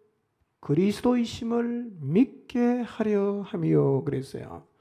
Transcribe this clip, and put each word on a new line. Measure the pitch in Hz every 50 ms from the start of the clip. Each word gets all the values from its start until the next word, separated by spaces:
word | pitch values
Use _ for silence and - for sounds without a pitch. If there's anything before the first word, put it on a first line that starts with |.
| _ _ _ _ _ _ _ _ _ _ _ _
그리스도이심을 | - - 147 156 190 208 202 - - 247 247 247 233 226 - - 233 226 233 240 240 233 240 240 240 233 196 165
믿게 | 143 131 156 202 262 - - - - - - 247 240 240 247 247
하려 | 233 - - - 226 214 208 202 202 202 202 202
함이요." | 196 - - 180 160 160 160 151 143 139 139 135 -
그랬어요. | 151 135 135 131 - - - - - 87 87 - _ _ _